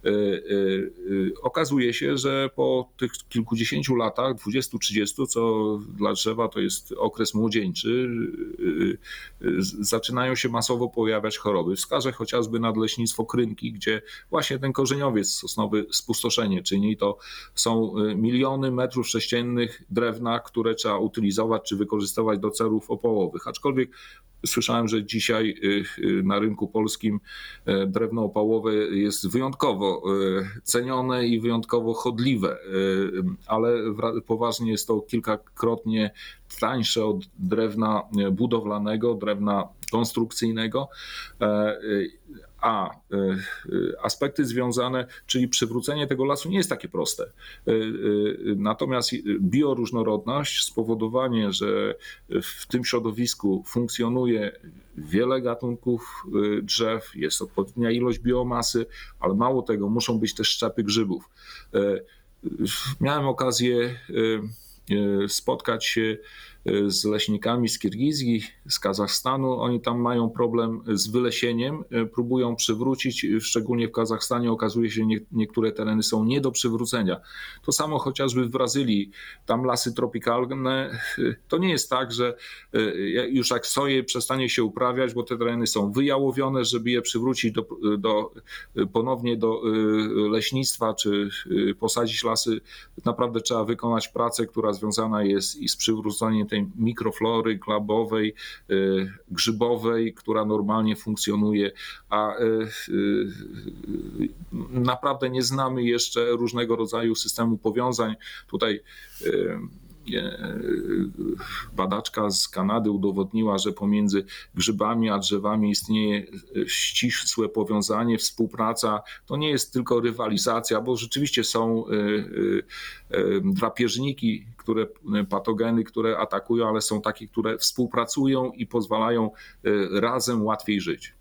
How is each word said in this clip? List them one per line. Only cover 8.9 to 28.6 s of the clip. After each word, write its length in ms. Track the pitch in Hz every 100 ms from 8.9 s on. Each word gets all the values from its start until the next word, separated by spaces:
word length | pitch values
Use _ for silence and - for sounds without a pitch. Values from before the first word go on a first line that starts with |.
| - - - - -
e, 60 | 90
e, 140 | 85
z-, 260 | 95 107 101
zaczynają 460 | 113 113 123 127
się 140 | 127 123
masowo 400 | 117 - 123 120
pojawiać 500 | - 110 110 107 -
choroby. 380 | 104 95 82 98
Wskażę 360 | - 143 131
chociażby 480 | 120 113 123 110 117
nadleśnictwo 640 | 113 110 110 - 117 - 113
Krynki, 460 | 123 113 110 120
gdzie 300 | 110 107 110 - - -
właśnie 280 | 156 143 135
ten 140 | 135
korzeniowiec 580 | 127 131 139 139 110 98
sosnowy 560 | - - - 107 107 107
spustoszenie 720 | - - 113 117 113 110 95
czyni. 340 | 90 98 104 107
To 220 | 101 101 - - -
są, 420 | - 117 113 110 101
e, 180 | 107
miliony 560 | 101 113 123 135 135 135
metrów 380 | 123 127 127 113
sześciennych 760 | 113 - 120 120 120 117 - -
drewna, 500 | 98 117 113 120 117
które 340 | - - 113
trzeba 240 | 110 110 101
utylizować 640 | 110 - 101 98 110 110 -
czy 80 | 98
wykorzystywać 600 | 104 107 98 - 110 104
do 120 | 104
celów 400 | - 113 107 -
opałowych. 560 | 113 120 107 90 85 -
Aczkolwiek 440 | - 143 131 123 - - - _ - -
słyszałem, 420 | - 110 117 113
że 160 | 110
dzisiaj, 500 | 101 113 - 110 110 -
e, 460 | 98 101 92 - 101 98
e, 40 |
na 160 | 95 101
rynku 300 | 110 101 101
polskim, 520 | 110 107 - 110 104 - - - -
e, 220 | - 98 98
drewno 380 | 98 110 117
opałowe 500 | 104 107 107 110